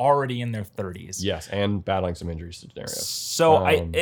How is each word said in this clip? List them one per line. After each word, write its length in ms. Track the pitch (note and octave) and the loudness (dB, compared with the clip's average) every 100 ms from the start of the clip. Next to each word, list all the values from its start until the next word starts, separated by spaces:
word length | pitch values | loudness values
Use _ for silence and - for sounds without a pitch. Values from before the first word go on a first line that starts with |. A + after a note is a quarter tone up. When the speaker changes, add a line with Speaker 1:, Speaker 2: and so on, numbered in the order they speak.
Speaker 1:
already 400 | C3 C#3+ C3+ A#2+ | 4 4 2 -2
in 100 | A#2+ | -4
their 140 | A2+ G2 | -4 -6
thirties. 580 | - F#2+ F2 E2 F#2+ F#2+ | -6 -8 -8 -10 -4 -2
Speaker 2:
Yes, 220 | F2 - | -2 -4
and 360 | G2 G2+ G2+ | 0 0 0
battling 300 | F2+ F#2+ F2+ | 0 0 -2
some 160 | F2 E2+ | -4 -6
injury 240 | D#2+ F2 | -8 -10
scenarios. 540 | F2+ - - - - - | -14 -16 -14 -10 -8 -8
Speaker 1:
So, 480 | - - - E3 - | -8 -4 2 6 6
I, 220 | F#2 - | 6 2
Speaker 2:
Um, 140 | E2+ D#3 | 2 -2